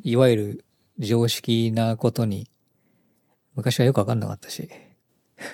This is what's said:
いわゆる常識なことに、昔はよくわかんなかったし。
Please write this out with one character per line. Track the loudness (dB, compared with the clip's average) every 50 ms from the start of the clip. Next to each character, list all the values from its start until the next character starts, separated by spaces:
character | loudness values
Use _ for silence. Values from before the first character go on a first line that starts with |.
い | -2 0 4
わ | 4 6 6
ゆ | 4
る | 2 0 -4 -6 -10 -14 _ _ _ _ _ _ -6
常 | -2 0 2 2 2 0
識 | -2 -2 -2 0 0 0 0 0
な | 0 0 0 0 0
こ | 0 -2 -2
と | 0 0 -2
に、 | -2 -4 -6 -8 -12 _ _ _ _ _ _ _ _ _ _ _ _ _ _ _ _ _ _ _ _ -8
昔 | -4 -2 0 2 2
は | 2
よ | 4
く | 4 2
わ | 0
か | 0 -2
ん | -2
な | -4
か | -6 -8
っ | -10
た | -12 -14
し。 | -14 -14 -14 -14 -16 -20 -20 _ _ _ _ _ _ _ _ _ _ -18 -16 -16